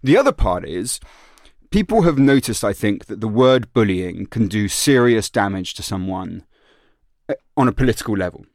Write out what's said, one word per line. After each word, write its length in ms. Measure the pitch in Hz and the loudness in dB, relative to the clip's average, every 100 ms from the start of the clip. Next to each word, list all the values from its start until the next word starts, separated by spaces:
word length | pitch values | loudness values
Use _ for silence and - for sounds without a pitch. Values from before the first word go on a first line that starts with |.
The 140 | 131 160 | 4 4
other 160 | 277 | 4
part 360 | 165 98 90 - | 0 -2 -2 -6
is 300 | 87 120 - - _ - _ _ _ _ | -8 -6 -10 -12 _ -20 _ _ _ _
people 320 | 202 185 220 | -2 0 2
have 160 | 175 143 | 2 4
noticed, 460 | 139 139 - 107 | 4 4 0 -4
I 80 | 107 | -4
think, 340 | 104 104 101 - | -2 -2 -4 -8
that 140 | 104 | -8
the 80 | 110 | -4
word 440 | 107 127 131 113 | 2 4 4 0
bullying 540 | - 107 92 90 90 95 | 0 2 0 -4 -8 -8
can 220 | - 104 | -2 -2
do 180 | 104 101 | 0 -2
serious 640 | - - 135 123 113 101 | -2 2 4 4 2 0
damage 440 | 120 101 98 92 | -2 -2 -4 -8
to 100 | - | -10
someone, 600 | 98 95 92 92 92 90 _ _ _ _ _ _ _ _ _ | -8 -6 -6 -6 -8 -14 _ _ _ _ _ _ _ _ _
uh, 60 | - _ - | -10 _ -2
on 120 | 127 | 0
a 40 | |
political 440 | 110 123 110 - 101 | 2 0 0 -4 -4
level. 300 | 90 - - | -4 -8 -20